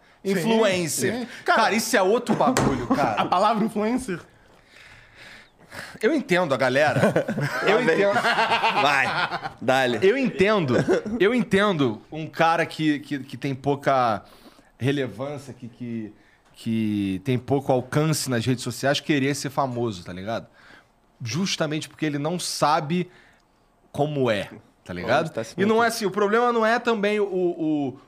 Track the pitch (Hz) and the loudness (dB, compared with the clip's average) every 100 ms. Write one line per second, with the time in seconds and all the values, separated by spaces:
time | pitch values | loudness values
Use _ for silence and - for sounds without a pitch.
0 | _ _ 190 190 202 226 208 185 160 - | _ _ -2 0 2 4 4 2 -2 -2
1 | - 233 233 - - 320 202 220 - 214 | -2 -2 -8 -6 0 2 2 0 0 2
2 | 185 233 240 180 147 131 135 127 120 139 | 4 2 2 2 2 2 2 0 -2 0
3 | 127 104 - 180 214 226 220 214 214 254 | 0 0 0 2 2 2 -2 -2 -2 -2
4 | 226 165 - - - - _ - - - | -4 -10 -12 -20 -20 -20 _ -20 -20 -20
5 | - - - - - _ - - - - | -20 -20 -20 -20 -20 _ -20 -18 -16 -2
6 | 233 311 - 175 180 131 131 135 151 131 | 2 2 2 0 2 2 2 4 4 4
7 | 202 156 - - 139 - - 220 240 165 | 2 2 -2 -4 -4 -2 2 2 4 4
8 | 202 220 226 220 214 220 214 196 175 139 | 4 2 2 2 2 2 2 2 2 4
9 | 127 170 170 - 151 - 113 131 127 113 | 2 0 -2 -4 -10 -6 2 2 2 4
10 | 190 262 240 - 190 214 139 113 131 180 | 4 4 0 2 2 2 2 2 2 0
11 | 214 226 190 247 - 190 208 165 131 107 | 0 0 2 2 2 2 2 2 0 -2
12 | - 156 151 - 165 165 131 - 156 143 | -10 -10 -6 0 2 2 -2 0 0 0
13 | - 143 127 123 143 131 143 139 147 131 | -4 -8 -8 -8 -6 -4 -2 0 2 2
14 | 123 101 - - - - _ - 127 143 | 2 0 -6 -20 -20 -20 _ -6 -2 -2
15 | 123 98 139 143 127 - 117 - 120 117 | -4 -6 -10 -10 -14 -16 -18 -12 -10 -8
16 | 104 - _ _ _ - 117 113 107 104 | -10 -14 _ _ _ -10 -4 -2 0 0
17 | 98 92 - 117 - 139 143 127 123 151 | -2 -2 -2 -2 0 0 2 0 0 0
18 | 156 151 135 120 117 123 127 - 135 143 | 0 0 -2 -2 -2 -2 -4 -4 -2 0
19 | - 147 135 139 139 151 135 120 120 90 | 0 0 0 -2 -6 -4 -4 -2 -4 -6
20 | 87 90 98 110 - _ - - _ _ | -12 -12 -8 -8 -10 _ -20 -20 _ _
21 | _ - 117 135 196 - 156 156 - - | _ -12 -6 -4 -2 -2 -2 -4 -8 -6
22 | 156 143 151 175 - - 147 165 147 180 | -4 -2 -2 -4 -4 0 2 2 0 -2
23 | 175 - _ _ _ _ _ _ _ - | -4 -8 _ _ _ _ _ _ _ -4
24 | 151 143 123 104 82 - _ _ - 90 | -2 0 0 0 -4 -14 _ _ -12 -6
25 | 113 139 165 - 117 - 208 220 233 226 | 0 0 0 -6 -8 -2 0 2 0 0
26 | 202 190 202 226 240 240 220 233 233 220 | -4 0 0 2 2 2 0 0 0 0
27 | 202 214 202 185 175 175 156 151 135 131 | 0 0 -2 0 -2 -2 -2 -2 -4 -8